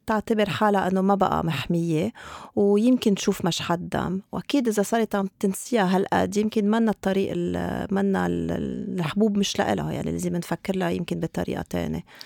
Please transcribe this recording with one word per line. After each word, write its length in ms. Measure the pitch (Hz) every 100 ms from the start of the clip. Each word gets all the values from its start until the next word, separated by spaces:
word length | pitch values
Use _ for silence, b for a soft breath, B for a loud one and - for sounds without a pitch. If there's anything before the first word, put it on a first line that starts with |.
| -
تعتبر 440 | 214 - 220 202
حالها 380 | - 214 202 185
إنه 120 | 190
ما 140 | 190
بقى 300 | 196 - -
محمية، 680 | 165 139 - 170 170 156 202 B B B B -
ويمكن 580 | 202 208 233 254 226
تشوف 300 | 196 - 190
مشحة 300 | 175 - -
دم. 460 | 175 170 185 156 190 -
وأكيد 360 | - - 285 240
إذا 140 | 208
صارت 320 | 196 233 220
عم 140 | 202 190 -
تنسيها 560 | 196 190 - 226 185 185
هالقد، 400 | - 185 185 202
يمكن 340 | 214 220 202
منا 200 | 208 226
الطريق 400 | 196 190 190 196
ال-، 600 | 175 175 175 175 - -
منا 320 | 190 196 190 -
ال-، 240 | - 165
ال-، 480 | - - - - 185
الحبوب 400 | 156 196 220 202
مش 200 | 196 -
لإلها، 340 | - 196 151
يعني 200 | - 165
لازم 240 | 165 180 175
نفكر 400 | - 170 - 190
لها 140 | 175
يمكن 300 | 180 175 175
بطريقة 440 | 165 - 175 - -
تانية. 340 | 87 85 80 B B